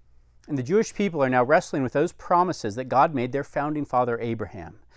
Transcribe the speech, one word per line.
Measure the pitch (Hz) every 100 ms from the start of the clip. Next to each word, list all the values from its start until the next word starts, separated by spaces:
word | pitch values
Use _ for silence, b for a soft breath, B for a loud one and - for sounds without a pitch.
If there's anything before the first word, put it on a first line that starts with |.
| _ _ _ _ -
And | 143
the |
Jewish | 123 202 214
people | - 202 165
are | 135
now | 127
wrestling | 123 165 - 156
with | 127
those | 143 170
promises | - - 175 180 165 113
that | 104 127
God | 120 156
made | 143 123
their | 139
founding | 139 151 143 151 143
father | 123 123 117
Abraham, | 117 113 104 98 82 - _